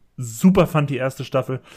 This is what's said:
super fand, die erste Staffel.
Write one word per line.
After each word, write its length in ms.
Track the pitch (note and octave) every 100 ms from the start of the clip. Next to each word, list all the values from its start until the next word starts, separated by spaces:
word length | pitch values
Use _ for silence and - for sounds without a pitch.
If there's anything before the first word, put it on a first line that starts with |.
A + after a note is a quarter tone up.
| _ -
super 480 | A#2+ A2+ F#3 F#3+ D#3
fand, 240 | D#3 C#3+
die 80 | B2+
erste 260 | C3 -
Staffel. 380 | C3 C3+ B2+ C3 -